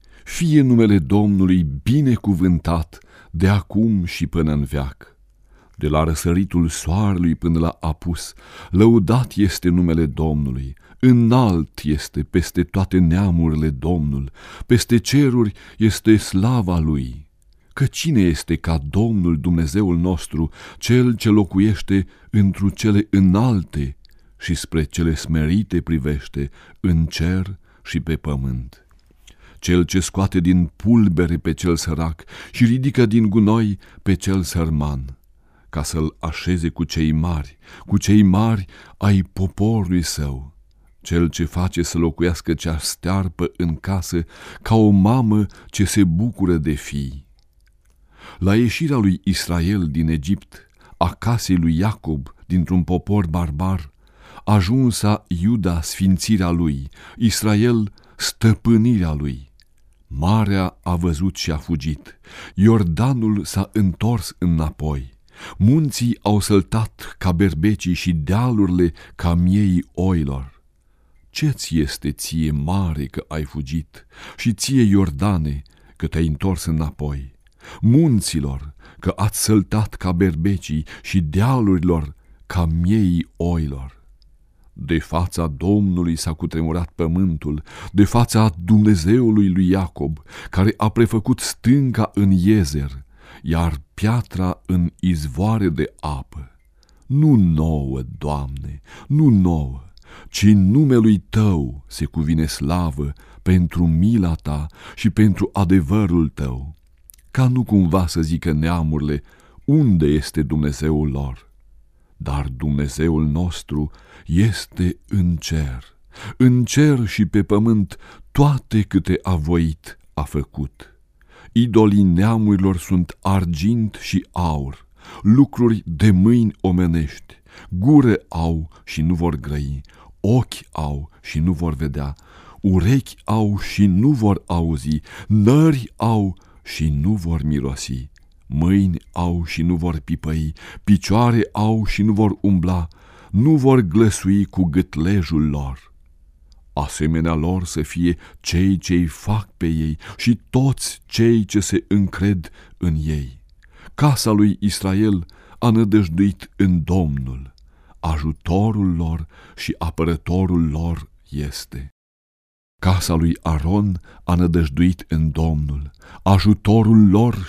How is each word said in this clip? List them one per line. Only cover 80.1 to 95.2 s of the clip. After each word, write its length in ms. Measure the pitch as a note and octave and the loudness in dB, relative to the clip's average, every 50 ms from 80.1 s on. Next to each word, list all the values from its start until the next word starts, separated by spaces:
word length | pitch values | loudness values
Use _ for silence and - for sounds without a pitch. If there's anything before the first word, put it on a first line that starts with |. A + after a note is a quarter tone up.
berbecii, 720 | F2 E2+ G2 F#2 D#2+ D#2 E2 G2+ G2 E2+ - - D2+ D2+ D2 - - - | 0 2 0 0 0 0 -2 -2 -2 -4 -4 -6 -6 -6 -6 -8 -14 -18
și 200 | - - - F#2+ | -12 -4 -2 -2
dealurilor 960 | E2 D2+ D2+ F#2+ G#2+ B2+ C3+ B2+ A2 G2 F#2+ F2 E2 F2+ E2+ D#2+ D2 C#2+ - - _ _ - _ - | -2 0 0 0 0 2 0 2 2 2 2 2 2 0 0 0 -2 -6 -12 -18 _ _ -20 _ -18
ca 200 | - - F2+ E2+ | -6 -4 -2 0
miei 640 | D#2+ D#2+ E2+ F2 F#2 G#2+ A2 G2+ F#2 F2 E2+ - - _ | 0 0 0 0 0 2 2 2 2 0 -2 -4 -6 _
oilor. 680 | - E2 E2+ F2 E2 D#2 C#2+ C#2 C2 C2+ C2+ - _ _ _ _ _ _ _ _ _ _ _ _ _ _ _ _ | -6 -4 -2 -2 -2 -4 -6 -8 -10 -12 -14 -16 _ _ _ _ _ _ _ _ _ _ _ _ _ _ _ _
De 260 | - - - E2+ D#2 | -14 -6 -4 -2 -4
fața 480 | - - D#2+ E2 F2 - - E2+ E2 | -2 -4 -4 -4 -4 -4 -4 -4 -6
Domnului 680 | D#2 C#2+ C2 D#2+ F#2+ G#2 G#2 G2+ F#2+ F2+ F2 F2 E2+ E2 | -6 -6 -4 0 0 2 2 2 2 0 0 0 0 -2
s-a 180 | D#2+ - F2 D#2+ | -2 -4 -6 -6
cutremurat 580 | - E2+ D#2 - D#2+ E2 D#2+ D#2+ F2 E2+ - - | -6 -6 -6 -4 -4 -2 -2 -2 -4 -6 -6 -6
pământul, 680 | - E2+ D#2+ E2+ F#2 G2 F2+ D#2+ D2+ - D2 D2+ D2 - - - - - - | -4 -2 0 0 0 0 0 -2 -4 -6 -6 -6 -6 -8 -12 -18 -18 -16 -2
de 120 | - G2 G2+ | 2 4 4
fața 500 | - - A#2+ A#2 - - A2 A2 A2 - E2+ F2 | 4 4 2 2 2 2 2 2 2 0 -2 0
Dumnezeului 840 | F#2+ A2 G#2+ G#2+ G#2+ G#2 E2 D#2 F#2 A2+ B2+ B2 A2+ G#2+ G#2 G2+ F#2+ | 4 4 6 6 4 4 2 2 2 2 4 4 4 4 4 2 2
lui 200 | F2 F#2+ F#2 F2+ | 2 2 2 2
Iacob, 500 | F#2 F#2+ F2+ D#2+ - - C#2 D2+ D#2 - - - - - - - | 2 0 -2 -4 -6 -6 -6 -6 -6 -8 -12 -18 -20 -18 -16 -6
care 240 | - F#2 G2 A2 - | -2 2 2 2 2
a 120 | - G#2+ G#2+ | 0 -2 -2
prefăcut 500 | - A#2 A#2 - - A2 - B2+ B2+ - | 2 2 2 2 2 -2 0 -2 -2 -2
stânca 720 | - - - - - A#2 C3+ C#3+ C3+ B2+ A2 A#2+ A2 - - | -4 -8 -10 -2 2 2 2 4 2 0 0 -2 -2 -2 0
în 180 | G2+ G2+ G2 | 0 2 4
Iezer, 720 | F#2+ F2+ F2 G2+ A2 G#2 F2 C#2 D2 D2 C#2+ C2+ C2 C2 - - - - - - - - | 4 4 4 4 4 4 2 0 -2 -6 -6 -6 -10 -14 -18 -20 -20 -20 -20 -20 -20 -12
iar 360 | - D2 D#2+ E2 E2+ D#2+ D2 C#2 - _ _ | -6 -4 -2 0 0 -2 -4 -6 -12 _ _
piatra 680 | - G#2 G#2+ A#2 A#2+ G#2+ - - F#2 F#2 F2+ F2+ - _ | -4 -2 0 0 -2 -4 -4 -6 -4 -4 -4 -4 -6 _
în 260 | - F#2 F2+ F2 D#2+ - _ | -2 -2 0 0 -2 -4 _
izvoare 720 | - F#2 F2+ D#2 | -2 -2 -2 -2